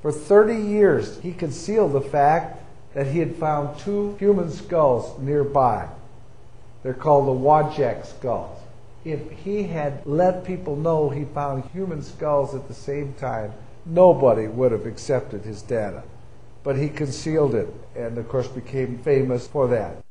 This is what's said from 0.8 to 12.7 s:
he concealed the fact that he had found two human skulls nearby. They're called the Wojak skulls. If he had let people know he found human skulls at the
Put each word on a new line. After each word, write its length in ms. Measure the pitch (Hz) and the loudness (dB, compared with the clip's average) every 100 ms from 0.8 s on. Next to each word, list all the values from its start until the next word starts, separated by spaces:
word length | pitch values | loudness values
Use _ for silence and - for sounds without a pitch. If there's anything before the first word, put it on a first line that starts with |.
| 196 131 107 - | 6 6 0 -8
he 140 | 180 | -10
concealed 580 | 165 160 123 - 220 185 | -6 -6 -6 0 2 4
the 80 | 139 | 2
fact 640 | - 147 143 165 - - - - - | 0 4 6 4 0 -12 -16 -18 -10
that 140 | 139 139 | -4 -2
he 120 | 160 | 0
had 160 | 160 165 | -2 -2
found 420 | 156 151 143 - | -2 0 -2 -6
two 380 | 202 202 202 202 | -4 -2 -2 0
human 300 | 196 202 165 | 2 4 0
skulls 720 | - - 175 147 120 - - | -6 -2 4 4 4 0 -6
nearby. 720 | 135 147 143 143 131 104 82 - - - - - - - - - | -2 0 2 4 2 2 -6 -12 -16 -16 -18 -18 -18 -18 -18 -10
They're 120 | 131 | -8
called 340 | 127 156 143 135 | -4 4 4 4
the 100 | 127 | 2
Wojak 680 | 135 156 151 147 123 107 - | 4 4 4 0 0 0 -10
skulls. 520 | - 127 98 87 - - - - - | -8 -4 -4 -6 -14 -16 -16 -18 -14
If 260 | 160 143 - | -8 -8 -8
he 340 | - 190 208 | -10 -6 -4
had 420 | 185 165 147 135 143 | -4 -2 -4 -4 -2
let 400 | 151 185 180 - | 4 4 2 -6
people 320 | 180 - 143 | -6 -4 -2
know 320 | 160 160 147 | 2 2 2
he 160 | 135 143 | 0 -4
found 400 | 151 143 131 - | -4 -4 -4 -6
human 280 | 180 190 156 | -6 -6 -6
skulls 540 | 131 - 151 143 139 135 | -10 -6 2 2 2 -4
at 140 | |
the 40 | 120 | -10